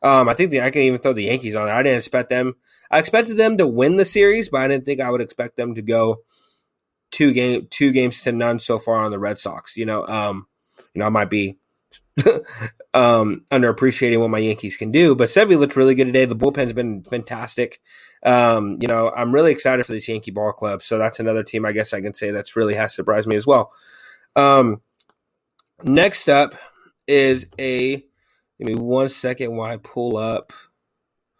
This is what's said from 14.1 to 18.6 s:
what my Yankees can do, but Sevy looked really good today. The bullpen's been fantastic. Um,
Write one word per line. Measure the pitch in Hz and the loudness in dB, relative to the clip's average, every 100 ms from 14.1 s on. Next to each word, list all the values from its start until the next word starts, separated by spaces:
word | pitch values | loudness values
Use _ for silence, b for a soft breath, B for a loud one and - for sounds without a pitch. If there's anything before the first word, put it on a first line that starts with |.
| 117 | 2
what | 113 | 0
my | 110 | 0
Yankees | 110 104 104 - | -2 -4 -8 -10
can | 110 | -2
do, | 135 170 127 | 2 4 4
but | 117 | 2
Sevy | 190 214 170 | 4 4 4
looked | 143 135 | 2 4
really | 131 131 | 4 4
good | 127 | 2
today. | 127 | 2
The | 127 110 | 0 0
bullpen's | 139 143 127 | -2 -2 -4
been | 117 120 104 | -4 -6 -8
fantastic. | - 123 110 117 117 - 120 - b b b b | -8 -10 -8 -12 -10 -6 -6 -8 b b b b
Um, | - 123 120 113 | 0 4 4 2